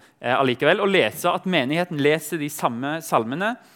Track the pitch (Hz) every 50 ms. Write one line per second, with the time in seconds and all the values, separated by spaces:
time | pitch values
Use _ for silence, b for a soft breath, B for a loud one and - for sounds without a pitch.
0 | b b b _ - 120 127 - 139 131 123 120 143 147 180 214 202 202 196 180
1 | 123 107 - 151 - 175 170 185 - 190 185 160 127 127 151 170 180 175 170 147
2 | 139 147 151 160 156 - 180 165 147 151 - - - 151 120 113 131 143 151 165
3 | 156 - 170 135 113 113 131 165 196 220 247 B B B B